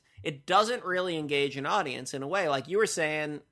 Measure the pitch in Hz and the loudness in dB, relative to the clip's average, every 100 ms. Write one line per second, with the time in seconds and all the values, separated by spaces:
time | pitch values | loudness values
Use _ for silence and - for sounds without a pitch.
0 | _ - 165 139 - 185 220 247 180 180 | _ -10 -8 -6 2 4 4 0 -2 0
1 | 185 160 147 143 143 135 147 202 151 123 | 0 -2 0 2 2 0 0 0 0 -4
2 | 131 139 139 190 165 135 143 196 214 175 | -6 -6 -2 0 2 0 0 0 2 2
3 | 151 151 151 147 - | 0 0 -4 -8 -10